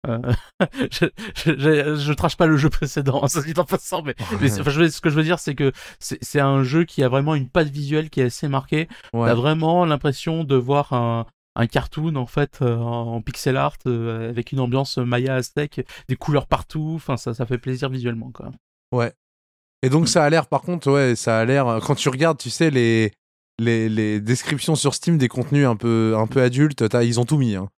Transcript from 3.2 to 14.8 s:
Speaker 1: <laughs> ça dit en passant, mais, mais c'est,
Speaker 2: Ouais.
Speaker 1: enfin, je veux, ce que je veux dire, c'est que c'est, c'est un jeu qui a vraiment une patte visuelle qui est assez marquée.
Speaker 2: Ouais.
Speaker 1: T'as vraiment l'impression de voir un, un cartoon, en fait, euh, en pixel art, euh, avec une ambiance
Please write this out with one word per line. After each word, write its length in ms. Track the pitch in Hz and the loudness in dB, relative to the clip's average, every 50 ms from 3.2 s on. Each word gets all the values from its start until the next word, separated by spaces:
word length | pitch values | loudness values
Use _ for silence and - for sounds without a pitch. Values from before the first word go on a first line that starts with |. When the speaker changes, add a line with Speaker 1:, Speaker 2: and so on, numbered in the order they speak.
| 143 | 0
Speaker 1:
<laughs> 20 | 139 | 0
ça 140 | - 156 139 | 0 -2 -4
dit 100 | 156 160 165 | -2 -2 -2
en 60 | 175 | 0
passant, 360 | - 185 185 - - - - 160 | 0 -2 -4 -4 -4 -8 -6 -6
mais, 120 | 147 123 - 120 - 220 95 | -6 -8 -8 -8 -6 -4 0
mais 80 | - 135 | 0 0
c'est, 60 | 107 | 0
Speaker 2:
Ouais. 60 | 98 - | 2 -2
Speaker 1:
enfin, 80 | 147 | -2
je 100 | 139 151 | 2 2
veux, 80 | 170 165 | 2 2
ce 140 | - - - | 2 0 0
que 80 | 165 | 2
je 40 | 143 | 2
veux 80 | 156 156 | 2 2
dire, 140 | 156 175 165 | 2 0 -2
c'est 160 | - - 147 | -2 -6 -4
que 180 | - 151 135 131 - - - - _ | 0 0 0 0 -2 -14 -20 -20 _
c'est, 180 | - - - - - | -12 -12 -10 -10 -10
c'est 160 | - - 147 | -4 0 2
un 220 | 139 139 139 139 135 | 2 4 4 2 2
jeu 220 | 123 135 160 175 | 2 2 2 0
qui 180 | - - - 139 | 0 0 0 2
a 60 | 127 | 2
vraiment 240 | 120 135 139 151 156 | 2 2 2 2 0
une 160 | 147 135 120 | -2 -2 0
patte 180 | _ 175 165 147 | _ 0 0 0
visuelle 400 | 139 147 147 139 151 151 160 156 | -2 -8 -6 -2 -2 -2 -2 -2
qui 120 | - - 131 | 0 0 0
est 20 | |
assez 240 | 123 - - - 147 | 0 0 -4 -4 -2
marquée. 400 | 139 135 135 - - 151 160 - - - - - - | -2 -2 -2 -2 -2 -2 -2 -4 -10 -20 -18 -8 -4
Speaker 2:
Ouais. 140 | 117 117 117 | 0 2 2
Speaker 1:
T'as 60 | 120 | 2
vraiment 500 | 117 123 147 156 160 160 160 170 175 180 | 2 2 2 0 2 2 2 2 2 2
l'impression 580 | 165 151 139 - 151 135 - - 170 160 160 165 | 2 0 0 0 -2 -2 -2 -4 -4 -4 -4 -2
de 140 | 139 139 | 2 2
voir 380 | 131 120 123 143 143 143 - 139 | 2 2 2 0 0 0 0 -2
un, 320 | 123 120 117 117 117 113 - _ _ _ _ _ | -2 0 0 -2 -2 -4 -8 _ _ _ _ _
un 120 | - 117 | -2 -2
cartoon, 500 | 113 - 139 - - - - 151 165 156 | 0 0 -2 -2 -2 -6 -4 -4 -2 -2
en 80 | 139 123 | -4 -6
fait, 360 | - - - 143 143 _ - 139 | -4 -2 -2 -2 -2 _ -2 -2
euh, 160 | 123 117 117 | 0 0 0
en 420 | 117 117 120 120 117 117 117 117 | -2 -4 -4 -4 -6 -6 -6 -6
pixel 380 | 107 - - - - 139 131 135 | -8 -8 -10 -4 -2 -2 0 0
art, 180 | 139 143 - - - | 0 -2 -4 -4 -4
euh, 440 | 131 123 117 117 117 113 113 113 113 | -2 -2 -2 -2 -4 -4 -6 -6 -6
avec 220 | 120 113 117 - - | -6 -6 -6 -4 -4
une 80 | 135 | -4
ambiance 360 | 127 120 120 135 | -2 0 0 -2